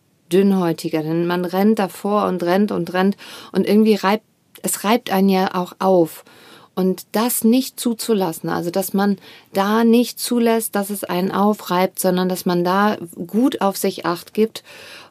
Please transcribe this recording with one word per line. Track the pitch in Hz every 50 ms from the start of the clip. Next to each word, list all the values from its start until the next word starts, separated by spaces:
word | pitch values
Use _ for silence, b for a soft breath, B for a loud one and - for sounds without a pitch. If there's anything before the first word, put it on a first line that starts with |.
| _ _ _ _ _ _
dünnhäutiger, | 170 190 196 202 196 190 180 170 160 - - 165 - 156
denn | 151 156 165 170 170
man | 175 180 180 180
rennt | 175 180 190 202 214 220 214
davor | 202 175 - - - 202 208 208 196
und | 185 185 175
rennt | 175 175 180 196 208 208
und | 202 180 170 170
rennt | 175 185 190 202 196 B B B B B B B
und | - 196 190
irgendwie | - 202 214 220 220 214
reibt, | 190 - 190 208 214 - _ _ _ _ _ - -
es | - 185 - - -
reibt | 196 233 240 - -
einen | 196 190 196 196
ja | 190 185 190 - -
auch | 185 180 180 - -
auf. | 190 190 190 180 165 156 - - B B B B B B B B B B _
Und | - 185 185 185 - - -
das | - 208 226 247 - - -
nicht | 220 233 262 262 - - -
zuzulassen, | - 247 233 - - - 226 196 190 170 160 - - 165
also | 175 170 165 175
dass | 170 196 190 -
man | - 196 202 202 196 196 B B B B B B
da | - 190 196 202 220 226 233
nicht | 233 226 240 247 - - -
zulässt, | - - 240 240 233 226 226 226 220 - -
dass | 208 196 196
es | 208 196 -
einen | - 180 175 185 190
aufreibt, | - 190 202 208 214 208 - - 180 180 185 185 - -
sondern | - 185 180 180 185 185
dass | 185 180 -
man | 185 175 175
da | 175 180 185 196 202 214 214 - 175 170 - - 180
gut | 170 - 214 254 285 - -
auf | 196 196 196
sich | - - 196 185 - -
Acht | 170 175 170 - - -
gibt, | 214 220 220 - - B B B B B B B B B B